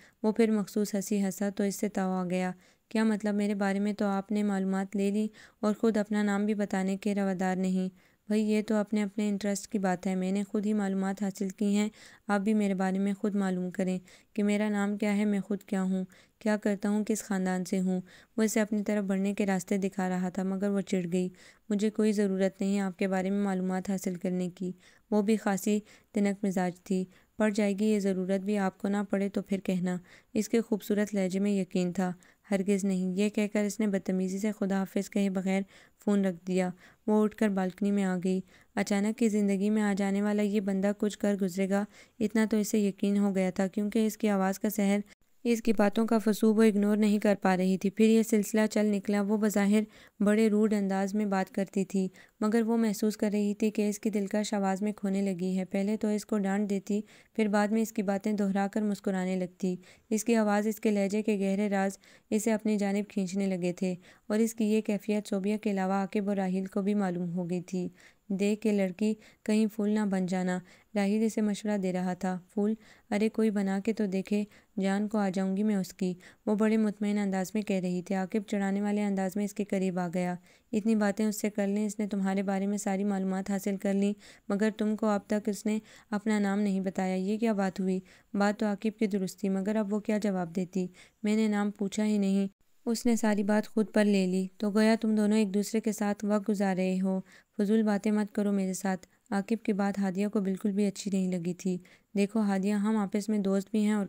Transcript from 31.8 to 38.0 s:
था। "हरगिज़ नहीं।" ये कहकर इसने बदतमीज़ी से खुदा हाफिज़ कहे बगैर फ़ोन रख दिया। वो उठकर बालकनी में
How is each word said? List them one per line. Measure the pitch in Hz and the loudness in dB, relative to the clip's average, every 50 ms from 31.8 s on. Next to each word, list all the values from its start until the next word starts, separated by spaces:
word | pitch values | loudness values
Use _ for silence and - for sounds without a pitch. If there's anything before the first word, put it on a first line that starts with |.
| 180 180 175 | -2 0 -2
था। | 196 185 180 175 - - - _ _ _ - | -2 -2 -4 -4 -8 -14 -20 _ _ _ -2
"हरगिज़ | 202 190 190 196 202 196 196 196 | -2 0 0 0 0 0 0 0
नहीं।" | 190 180 185 185 180 | 0 0 0 -2 0
ये | 190 208 214 | 0 0 0
कहकर | 208 220 208 202 - 214 208 | 0 0 -2 0 0 0 0
इसने | 208 202 - 220 208 | 0 -2 -2 0 0
बदतमीज़ी | 190 190 - - 185 185 185 185 190 196 | 0 0 -2 -2 0 0 0 -2 -2 -2
से | 208 214 | -2 -4
खुदा | 208 - 202 190 196 196 | -2 -2 -2 0 0 0
हाफिज़ | 196 - - 202 196 - | -2 -2 -2 -4 -4 -2
कहे | - 202 196 196 | 0 0 0 0
बगैर | 185 190 185 190 190 196 196 - - - - - _ _ | 0 0 0 0 0 0 -2 -4 -8 -18 -20 -20 _ _
फ़ोन | - 208 202 202 196 | 0 2 2 4 2
रख | 190 175 170 - | 2 0 -2 -4
दिया। | 185 180 185 185 180 175 - - - - _ _ - | -2 0 0 0 0 -4 -8 -14 -20 -20 _ _ 2
वो | 214 214 214 | 4 4 4
उठकर | 208 208 - 226 208 | 2 2 0 0 0
बालकनी | 196 190 185 185 170 - 202 202 | 2 0 -2 -2 -2 -2 0 0
में | 202 202 | 2 2